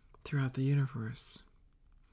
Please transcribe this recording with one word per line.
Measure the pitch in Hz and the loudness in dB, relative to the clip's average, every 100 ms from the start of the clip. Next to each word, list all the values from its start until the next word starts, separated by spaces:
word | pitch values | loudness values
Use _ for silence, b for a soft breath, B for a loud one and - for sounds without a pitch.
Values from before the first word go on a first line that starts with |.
| - - - | -20 -18 -4
throughout | 143 131 131 | 0 0 2
the | |
universe. | 135 143 135 - 110 123 - - - _ _ _ _ - _ | 2 4 2 -2 -6 -4 -2 -4 -8 _ _ _ _ -20 _